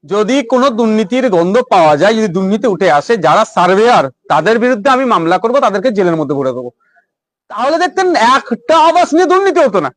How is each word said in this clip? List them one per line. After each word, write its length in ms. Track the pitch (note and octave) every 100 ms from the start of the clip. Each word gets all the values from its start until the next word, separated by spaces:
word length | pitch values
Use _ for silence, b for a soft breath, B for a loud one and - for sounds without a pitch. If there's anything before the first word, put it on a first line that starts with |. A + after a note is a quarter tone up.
যদি 320 | D3 G3+ G#3 C4+
কোনো 240 | A3+ B3+ C4+
দুর্নীতির 560 | A3 A3+ G#3+ G#3+ B3 C4
গন্ধ 260 | F#3 E3+ A3 -
পাওয়া 220 | G3 D#3+ D3
যায়, 180 | F#3+ A3+
যদি 100 | A3
দুর্নীতি 380 | E3+ F#3+ G#3 A#3+
উঠে 140 | F3 F#3
আসে, 220 | D3 - A3+
যারা 260 | D#3 F3 A3
সার্ভেয়ার 500 | - F3 F#3+ A#3 F#3+ C3+ _ _
তাদের 280 | D3+ D#3+ A#3
বিরুদ্ধে 300 | B3 G#3+ G3+
আমি 140 | B3+
মামলা 320 | C4 G3 E3 F3+
করব, 160 | A3 C4+
তাদেরকে 300 | B3 G3+ B3+ G#3
জেলের 220 | F#3 D#3+
মধ্যে 140 | C#3+
ভরে 220 | C#3 C3 B2
দেবো, 140 | B2 _ _ _ _ _ _ _ _
তাহলে 260 | G#3 C4 D#4+
দেখতেন 300 | F4+ F4+ F#4 D#4 A3+ C4+
একটা 380 | - A3+ - D#4+ D#4+
আবাস 200 | E4 E4+
নিয়ে 160 | D#4 F#4
দুর্নীতি 280 | F#4 G4 C4+ C#4
হতো 140 | F#3
না। 100 | C#3+